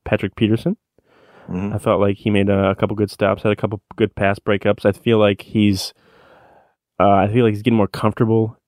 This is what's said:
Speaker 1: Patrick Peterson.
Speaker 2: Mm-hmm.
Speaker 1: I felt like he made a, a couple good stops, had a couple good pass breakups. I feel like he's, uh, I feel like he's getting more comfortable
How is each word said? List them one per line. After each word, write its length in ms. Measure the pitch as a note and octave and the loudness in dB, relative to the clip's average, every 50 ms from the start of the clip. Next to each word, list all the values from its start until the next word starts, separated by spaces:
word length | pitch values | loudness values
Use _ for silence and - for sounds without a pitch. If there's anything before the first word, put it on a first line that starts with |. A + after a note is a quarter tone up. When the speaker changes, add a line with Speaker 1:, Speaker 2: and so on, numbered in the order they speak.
| - | -4
Speaker 1:
Patrick 300 | - A2 - - G2 - | -4 -4 -2 -2 -4 -4
Peterson. 420 | - A#2 G#2 A2 - - E3+ A3 _ _ _ _ _ _ _ _ _ _ _ _ - - - | -2 0 0 0 0 -2 -4 -6 _ _ _ _ _ _ _ _ _ _ _ _ -20 -16 -10
Speaker 2:
Mm-hmm. 260 | F2+ F2+ G2 G2+ G#2 | -8 -8 -6 -6 -6
Speaker 1:
I 40 | G2+ | -4
felt 220 | - A2+ G2+ F2+ | -2 0 0 2
like 160 | G2+ G2+ G2+ | 2 0 -2
he 140 | - - A2 | -2 -2 0
made 180 | G#2 G2 G2+ G2 | 0 2 2 2
a, 220 | G2 G2 G2 F#2+ | 2 2 2 0
a 40 | F#2+ | 0
couple 220 | - A2 - G#2 | 0 -2 -4 -2
good 140 | G#2 G#2 G2 | -2 -4 -4
stops, 340 | - - G#2+ G2 G2+ - - | -2 -2 -2 -2 -2 -2 -2
had 80 | A2 | -2
a 40 | G#2 | -2
couple 240 | - - G#2 G#2+ G2+ _ - - | -2 -4 -6 -6 -8 _ -12 -4
good 220 | - A2+ G2 - | -2 -2 -2 -2
pass 240 | - G#2 G2 G2+ - | -2 -2 -2 -2 -2
breakups. 440 | - G#2+ G2+ F#2+ - G#2 G#2 - - | -4 -4 -4 -2 0 -2 -2 0 0
I 60 | G#2 | -2
feel 280 | F#2+ - - A#2 A2+ G#2+ | -2 0 -2 0 2 2
like 240 | G#2 G#2 G2+ - | 2 2 0 -2
he's, 520 | - - - A2 G#2 G#2 G2 G2 - - - _ _ _ _ _ _ _ - _ _ _ _ _ _ _ _ _ _ _ _ - | -8 -4 -2 0 2 2 0 0 -4 -10 -16 _ _ _ _ _ _ _ -20 _ _ _ _ _ _ _ _ _ _ _ _ 0
uh, 100 | F2 G2+ | 2 4
I 200 | G2+ G2 F#2+ G2+ | 4 4 2 0
feel 120 | G#2+ B2 A#2+ | 0 2 2
like 80 | A2 G#2 | 2 0
he's 80 | G2+ | 0
getting 140 | G#2+ B2 A#2 | 0 0 2
more 100 | A2 G2 | 2 0
comfortable 720 | - - - - G#2+ G#2 - B2 A2 A2+ A2+ A2+ A2 - _ _ | 0 -2 -2 -2 -2 0 0 0 2 2 0 0 -2 -6 _ _